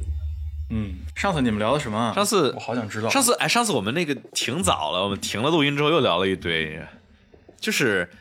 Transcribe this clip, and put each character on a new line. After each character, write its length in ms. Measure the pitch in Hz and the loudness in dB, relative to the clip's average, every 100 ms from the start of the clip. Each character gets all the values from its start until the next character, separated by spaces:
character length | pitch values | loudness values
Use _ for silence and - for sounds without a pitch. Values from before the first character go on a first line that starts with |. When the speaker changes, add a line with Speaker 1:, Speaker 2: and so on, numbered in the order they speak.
| - - - - - - - | -6 -6 -6 -8 -8 -8 -6
Speaker 1:
嗯， 280 | 113 101 92 - - | -4 -4 -8 -12 -4
上 180 | 202 | 0
次 80 | 160 | 2
你 80 | 123 | 0
们 100 | 107 | 0
聊 140 | 107 | 0
的 60 | 147 | 0
什 100 | 120 | -2
么 80 | 107 | -2
啊？ 140 | 117 | 0
Speaker 2:
上 120 | 101 202 | 0 2
次 260 | 202 131 | 4 2
Speaker 1:
我 80 | - | 0
好 160 | - 120 | -6 -6
想 100 | 104 | -4
知 120 | 107 | -4
道。 60 | 110 | 0
Speaker 2:
上 140 | 269 | 2
次， 100 | 240 - | 2 2
哎， 120 | 151 | 2
上 160 | 240 | 2
次 80 | 220 | 2
我 80 | 135 | 0
们 140 | 98 | 0
那 100 | 151 | -2
个 100 | 151 131 - | -2 -4 -6
挺 280 | - - 151 | -6 -2 0
早 300 | 185 71 76 | 0 0 0
了， 100 | 90 | 0
我 60 | 101 | 0
们 100 | 98 | -2
停 200 | - - | -4 -2
了 80 | 139 | 2
录 140 | 170 | 4
音 140 | 143 143 | 2 2
之 40 | |
后 80 | 147 | 2
又 120 | 165 | 4
聊 160 | 110 87 | 4 4
了 100 | 95 | 2
一 80 | 92 | 0
堆， 500 | 87 80 78 80 76 - _ - _ - - - | 0 -2 -2 -6 -14 -18 _ -20 _ -20 -20 -8
就 160 | - | -4
是， 380 | 214 127 95 87 - | 2 2 2 0 -6